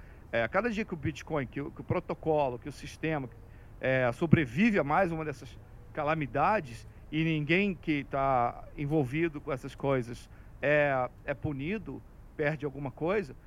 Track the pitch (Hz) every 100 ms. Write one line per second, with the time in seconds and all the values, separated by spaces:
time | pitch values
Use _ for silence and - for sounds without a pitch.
0 | - - - 117 113 190 233 220 226 170
1 | 156 147 - 160 127 - 139 - - 175
2 | - 170 156 151 139 123 147 - 143 -
3 | 156 156 127 - - - - - 127 131
4 | 123 117 170 175 131 120 233 202 143 160
5 | 190 165 151 131 139 - - - - -
6 | 147 160 135 139 165 214 143 113 - -
7 | - 156 160 156 147 175 202 180 - 147
8 | 135 139 135 131 120 - - - 143 156
9 | 127 151 165 147 - 131 139 - 135 131
10 | 113 - - - - - 139 147 147 131
11 | 123 - - 143 156 139 147 214 151 131
12 | - - - - 147 156 147 131 139 -
13 | 160 214 151 -